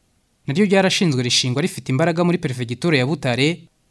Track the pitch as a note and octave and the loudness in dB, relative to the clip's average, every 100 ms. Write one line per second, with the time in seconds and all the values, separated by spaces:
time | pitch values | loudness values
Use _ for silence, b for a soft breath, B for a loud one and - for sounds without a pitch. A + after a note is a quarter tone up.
0 | _ _ _ _ - C#3+ G#3 G3 F#3 - | _ _ _ _ -4 0 2 4 2 2
1 | F3 B2+ B2 - C3 B2 F3+ - - C3 | 2 2 0 0 0 -2 -4 -6 -4 0
2 | E3+ E3 F3 F3 D#3+ A#2+ A#2+ B2 F3 C#3 | 0 0 0 0 -2 -6 -6 -4 0 2
3 | B2+ E3+ C3 A#2 D3 E3+ - _ _ | 0 -2 -2 0 0 0 -10 _ _